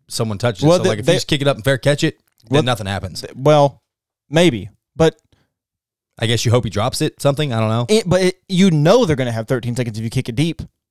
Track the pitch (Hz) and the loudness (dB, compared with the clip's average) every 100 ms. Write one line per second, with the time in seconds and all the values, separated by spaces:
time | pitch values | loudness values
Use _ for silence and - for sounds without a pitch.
0 | _ - 113 101 120 107 147 180 180 110 | _ -6 -4 -2 -4 0 2 4 2 0
1 | 139 180 - 151 139 110 135 135 139 147 | 0 0 0 -2 -2 -2 -2 0 0 0
2 | 160 - _ _ - 131 120 113 98 98 | -2 -4 _ _ -2 0 0 -2 -4 -6
3 | 90 - - 123 139 151 143 - _ _ | -8 -12 -14 -2 2 4 4 0 _ _
4 | _ _ _ 151 175 117 90 - _ - | _ _ _ 2 2 0 -6 -16 _ 0
5 | 160 - _ _ _ _ _ _ _ _ | 0 0 _ _ _ _ _ _ _ _
6 | _ - 113 117 117 123 113 101 120 - | _ -6 -2 0 2 0 0 -2 -4 -2
7 | 156 - 143 139 151 113 110 113 123 214 | -4 -2 -2 -2 -2 -2 -2 -2 0 0
8 | 180 180 185 - - 180 196 156 151 240 | 2 0 0 -2 -4 2 4 4 4 4
9 | 208 135 127 113 110 127 117 120 120 107 | 4 0 -2 -4 -4 -4 -4 -4 -6 -6
10 | 113 127 123 113 165 - - _ _ | -6 -4 -4 -2 -2 -4 -12 _ _